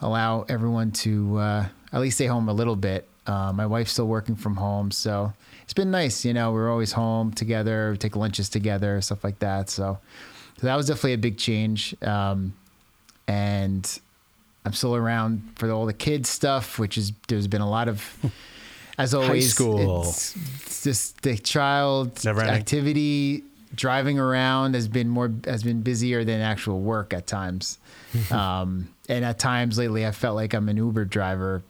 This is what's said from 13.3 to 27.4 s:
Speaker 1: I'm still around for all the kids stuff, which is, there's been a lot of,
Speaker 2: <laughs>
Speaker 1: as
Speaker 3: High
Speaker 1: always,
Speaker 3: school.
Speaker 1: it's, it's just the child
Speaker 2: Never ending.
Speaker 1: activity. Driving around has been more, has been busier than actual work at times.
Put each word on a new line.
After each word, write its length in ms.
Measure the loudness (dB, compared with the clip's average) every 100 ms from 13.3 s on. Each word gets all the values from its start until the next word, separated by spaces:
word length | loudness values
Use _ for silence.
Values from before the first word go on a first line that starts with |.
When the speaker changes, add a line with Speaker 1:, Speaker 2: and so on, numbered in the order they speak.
| 0 0 0 0 0 -4 -8 -14 _ _ _ _ _ -6
Speaker 1:
I'm 80 |
still 220 | -2 0 2
around 580 | 2 2 2 0 -4 -4
for 160 | -2
all 140 | 0 0
the 60 |
kids 360 | -2 0 0 -2
stuff, 480 | 0 2 2 0 -2
which 200 | -2 0
is, 140 | -4 -4 -2
there's 200 | 0 0
been 140 | 0
a 80 | 0
lot 180 | 0 0
of, 160 | -2 -6 -6 -6 -6 -12 -20
Speaker 2:
<laughs> 380 | -20 -20 -10 -2
Speaker 1:
as 140 | 0
Speaker 3:
High 40 | 2
Speaker 1:
always, 280 | 4 4 4
Speaker 3:
school. 500 | 4 4 4 4 2 0
Speaker 1:
it's, 280 | -2 -6 -6
it's 480 | -8 -10 -10 -6
just 380 | -2 -2 -2 -2
the 120 | -2 0
child 840 | 0 2 4 4 4 2 0 -2
Speaker 2:
Never 180 | 0 2
ending. 140 | 2 2
Speaker 1:
activity. 880 | 2 0 2 2 2 2 0 -2 -6 -20 -14 -4
Driving 440 | 0 2 2 2
around 560 | 4 4 4 4 4 2
has 120 | 2
been 220 | 2 2
more, 220 | 2 0 -2 -2
has 180 | -2
been 180 | 0 0
busier 420 | 0 0 2 2
than 160 | 2 0
actual 380 | 0 0 -2 -2
work 320 | 0 -2 -2
at 120 | -6 -4
times. 520 | -4